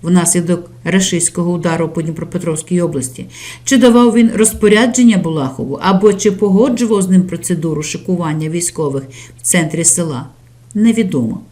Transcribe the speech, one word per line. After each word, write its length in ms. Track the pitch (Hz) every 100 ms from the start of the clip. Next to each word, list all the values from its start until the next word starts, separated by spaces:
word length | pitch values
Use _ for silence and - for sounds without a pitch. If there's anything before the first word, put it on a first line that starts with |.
внаслідок 680 | 160 180 170 180 165 175 - -
рашистського 680 | 160 185 185 175 - - 175
удару 360 | 175 170 165 160
по 140 | 165
Дніпропетровській 760 | 160 160 165 180 175 156 - 180
області? 460 | 170 143 123 - - - - -
Чи 120 | - 269
давав 380 | 247 233 240
він 160 | 226 226
розпорядження 800 | 196 214 - 208 202 247 247 240 196
Булахову, 640 | 165 156 131 - 135 139
або 300 | 185 190 208
чи 200 | 196 208
погоджував 720 | 190 208 190 269 233 233 208
з 60 | 190
ним 140 | 185
процедуру 600 | 180 165 - 175 165 147
шикування 680 | 151 - - 180 165 151 156
військових 540 | 170 170 - 147 135 135 - - -
в 40 |
центрі 420 | - 180 156 170
села? 420 | 160 175 165 131 156 _ - _ _
Невідомо. 680 | 208 226 220 196 147 113 95 -